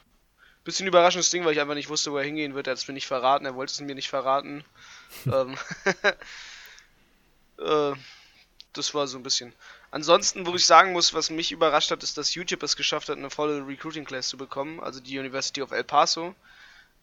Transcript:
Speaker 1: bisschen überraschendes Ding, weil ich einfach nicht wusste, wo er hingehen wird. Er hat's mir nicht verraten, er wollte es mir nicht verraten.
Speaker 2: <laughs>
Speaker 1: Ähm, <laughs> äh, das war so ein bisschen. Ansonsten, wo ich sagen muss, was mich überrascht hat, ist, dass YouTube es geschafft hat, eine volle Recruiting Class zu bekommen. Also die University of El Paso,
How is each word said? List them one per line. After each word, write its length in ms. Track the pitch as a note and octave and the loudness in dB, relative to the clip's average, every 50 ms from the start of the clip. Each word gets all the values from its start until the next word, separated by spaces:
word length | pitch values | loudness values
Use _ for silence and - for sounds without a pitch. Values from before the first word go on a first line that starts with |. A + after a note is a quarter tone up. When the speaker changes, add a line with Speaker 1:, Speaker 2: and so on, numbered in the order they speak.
| _ _ _ _ _ _ _ _ - _ _ _ | _ _ _ _ _ _ _ _ -20 _ _ _
Speaker 1:
bisschen 240 | - F3 - - F#3+ | -12 -8 -6 -4 0
überraschendes 440 | F#3+ F3 F3 E3+ F3+ F3+ F3+ D#3 - | 6 8 8 8 8 6 4 0 0
Ding, 140 | D#3+ F3+ F3 | 0 2 2
weil 80 | D#3+ | 2
ich 80 | D3+ D3 | 2 2
einfach 140 | D3 C#3+ D3 | 0 0 -2
nicht 140 | D3 C#3 C#3+ | -4 -4 -4
wusste, 240 | D3+ D3 - D#3 | -4 -4 -2 -2
wo 40 | C#3+ | -2
er 80 | C#3 C#3 | -2 -2
hingehen 300 | D3 D3+ D#3 D3+ C#3 C3+ | -2 -2 -4 -4 -4 -4
wird. 140 | C#3 C3+ C3 | -6 -4 -4
Er 40 | |
hat's 140 | B2+ - - - | -4 -4 -6 -8
mir 60 | C3+ | -8
nicht 120 | C3+ - | -8 -6
verraten, 380 | - C#3 B2+ A#2+ C3 C#3 C#3+ C#3+ | -4 -2 2 4 4 4 4 2
er 100 | C3+ B2+ | -4 -6
wollte 160 | B2+ C3+ - | -6 -6 -6
es 80 | - - | -8 -8
mir 140 | D3 C#3+ C3+ | -8 -10 -8
nicht 140 | C3+ - - | -8 -8 -4
verraten. 560 | - C3+ B2 C3 C3+ C#3+ D3 D3+ C#3+ D3 - _ | -4 -2 0 2 0 0 0 -4 -12 -14 -14 _
Speaker 2:
<laughs> 60 | _ - - - - - - - - - - | _ -20 -20 -20 -20 -20 -20 -20 -16 -6 -4
Speaker 1:
Ähm, 280 | C3+ C3+ C3+ B2+ B2+ C3+ - - - E3+ - - | 0 0 0 0 -2 -6 -10 -10 -12 -10 -4 -2
<laughs> 1700 | G3 - - - G3+ - - - - - - - - - - - - - - - _ _ _ _ _ _ _ _ _ _ _ _ _ _ - | -2 -2 2 0 0 0 0 -12 -18 -16 -16 -16 -18 -18 -18 -20 -20 -20 -20 -20 _ _ _ _ _ _ _ _ _ _ _ _ _ _ -6
äh, 340 | - D#3+ D#3 D3+ D3 C#3+ C#3 C3+ C3 - - - - _ _ _ _ _ _ _ - _ | -2 0 2 2 2 0 -2 -6 -12 -20 -20 -20 -20 _ _ _ _ _ _ _ -20 _
das 220 | - D3 C#3+ - - | -10 -6 -6 -4 -2
war 120 | D3 C#3+ | -2 -4
so 100 | C3 B2+ | -4 -6
ein 60 | C3 | -10
bisschen. 300 | A#2+ C3+ - - B2 - - _ - - - - - - | -6 -4 -4 -4 -4 -8 -20 _ -20 -20 -20 -20 -16 -10
Ansonsten, 520 | - D3 D3+ D#3 F3 G3+ G3 - - G3+ F3+ | -8 -2 6 6 6 6 6 2 -2 -2 -4
wo 80 | F3 F3+ | -2 0
ich 120 | F3 - | 2 6
sagen 260 | - E3 D#3+ F#3 F#3+ | 10 10 10 10 8
muss, 220 | F3+ E3+ - - - | 4 2 2 2 0
was 160 | D#3+ D3 - | 0 -4 -2
mich 220 | D#3+ D#3+ E3+ - | -4 -4 -4 -4
überrascht 400 | F#3 E3 E3 D#3 C#3+ D#3 - - | 0 2 2 4 4 4 2 2
hat, 100 | E3+ D#3 | -2 -4
ist, 160 | - - - D3+ | -4 -8 -6 -2
dass 160 | C#3 - - | -2 -2 -2
YouTube 300 | E3 F3+ - F3+ - D3+ | -4 -6 -6 -6 -6 -2
es 100 | D3 - | -4 -2
geschafft 340 | - C#3 - D#3+ D3+ - - | -2 -2 -2 -2 -2 -4 -6
hat, 80 | C#3+ | -8
eine 140 | C#3+ C#3 C3+ | -8 -8 -10
volle 340 | - - D3+ D3+ D3 C#3+ C3+ | -4 -2 -2 -2 -2 -2 -4
Recruiting 400 | C#3 C#3 - - D#3+ D#3 D#3+ C3+ | -8 -12 -10 -10 -10 -10 -10 -10
Class 240 | - C3+ C3 B2 - | -8 -8 -6 -6 -8
zu 80 | - | -8
bekommen. 440 | C3 C3+ - - C#3 C#3 D#3 D#3+ E3+ | -8 -12 -10 -8 -8 -8 -8 -8 -8
Also 180 | - - C3 C3+ | -10 -10 -10 -10
die 180 | B2+ C3 C3+ | -12 -8 -8
University 460 | C3+ C3+ C3 B2+ C3+ C3 - - C#3+ | -8 -6 -6 -6 -6 -6 -6 -6 -6
of 80 | C3 - | -6 -4
El 140 | - A2+ B2+ | -4 -4 -4
Paso, 500 | - D3+ D3 E3 E3+ - E3 E3+ F3 F#3+ _ _ - - - - - - - - _ _ _ | 2 4 4 4 4 2 -4 -4 -10 -10 _ _ -20 -20 -20 -20 -20 -20 -20 -20 _ _ _